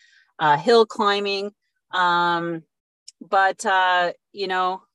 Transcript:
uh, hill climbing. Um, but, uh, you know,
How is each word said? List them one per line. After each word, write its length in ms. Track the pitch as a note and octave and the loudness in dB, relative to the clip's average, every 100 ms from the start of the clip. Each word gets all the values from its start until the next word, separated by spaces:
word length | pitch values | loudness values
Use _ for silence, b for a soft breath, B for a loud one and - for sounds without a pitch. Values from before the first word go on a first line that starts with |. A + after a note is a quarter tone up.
| b b b - | b b b -2
uh, 180 | D#3 D3 | 0 2
hill 280 | G3 A#3 A3 | 4 4 4
climbing. 640 | - G#3 G3+ G3+ G3 G3+ - _ _ _ | 0 -2 0 -2 -6 -8 -12 _ _ _
Um, 720 | F#3 F3+ F3 F3 E3+ E3+ E3 - _ _ _ - - | -2 0 2 0 -2 -4 -8 -14 _ _ _ -20 -20
but, 440 | - G3 F#3+ F#3 G#3+ | -2 0 0 0 0
uh, 480 | F#3+ F#3 F3+ F3 - _ | 2 2 2 0 -4 _
you 140 | G3+ F#3+ | -10 -6
know, 360 | F#3 F#3 F#3 _ | -2 -2 -4 _